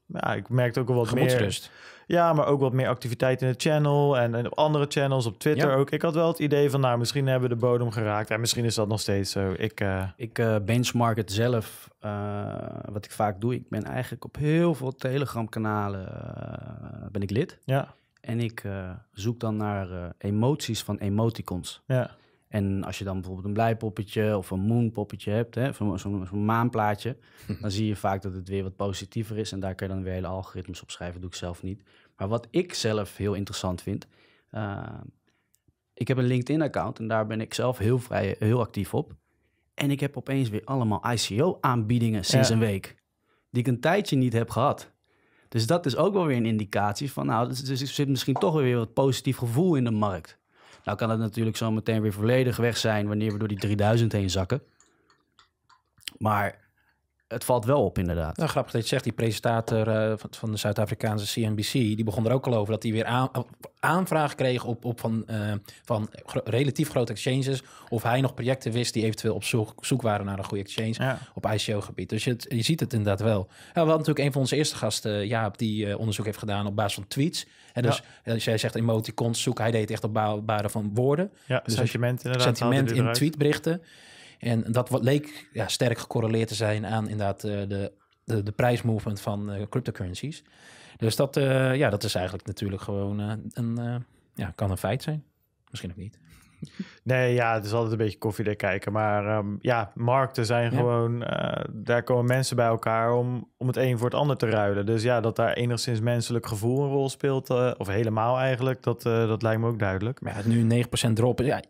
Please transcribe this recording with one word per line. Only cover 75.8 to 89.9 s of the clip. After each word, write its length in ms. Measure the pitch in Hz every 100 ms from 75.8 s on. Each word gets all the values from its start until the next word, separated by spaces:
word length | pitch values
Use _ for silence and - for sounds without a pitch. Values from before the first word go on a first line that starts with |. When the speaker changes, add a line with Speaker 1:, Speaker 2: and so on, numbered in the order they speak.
| 101
Speaker 2:
eh, 100 | 101
onderzoek 260 | 113 101 107
heeft 120 | 101
gedaan 280 | 110 101 101
op 80 | 101
basis 180 | 104
van 140 | - 92
tweets. 400 | 131 160 - - - -
En 80 | 123
dus, 140 | 120 135
Speaker 1:
Ja. 60 | - -
Speaker 2:
eh, 100 | -
als 100 | 113 120
jij 120 | 110
zegt 180 | 110 113
emoticons 640 | 117 110 110 - 117 113
zoeken... 220 | - 117
hij 80 | 113
deed 200 | 113 107
echt 120 | 107
op 100 | 110
ba-, 240 | 107 107 104
basis 300 | 107 107 101
van 200 | 113 104
woorden. 380 | 104 131 151 202 - -
Speaker 1:
Ja, 100 | 127
Speaker 2:
Dus 60 | -
als 80 |
je 60 | 113
Speaker 1:
sentiment 360 | 117 117 120 123
inderdaad, 180 | 123 127 123
Speaker 2:
sentiment 260 | 117 120 135
Speaker 1:
haalde 120 | 131
hij 60 | 120
Speaker 2:
in 40 |
Speaker 1:
eruit. 160 | 117 120
Speaker 2:
tweetberichten. 640 | 147 151 147 147 165 170 - - - - - -
En 340 | 117 113 110
dat 180 | 120 120
wa-, 100 | 123
leek, 480 | 123 147 147 - -
ja, 140 | - 98
sterk 300 | - 123 117
gecorreleerd 500 | - 120 110 113 113
te 80 | 107
zijn 300 | 107 107 101
aan 180 | 110 107
inderdaad, 360 | 107 98 98
eh, 80 | 107 101 101
de, 240 | 98 101 _ _ _
de, 200 | - 113
de 80 | 101
prijsmovement 720 | - 123 120 117 110 113 101
van, 300 | - 104 104
eh, 100 | 98 104
cryptocurrencies. 760 | 131 123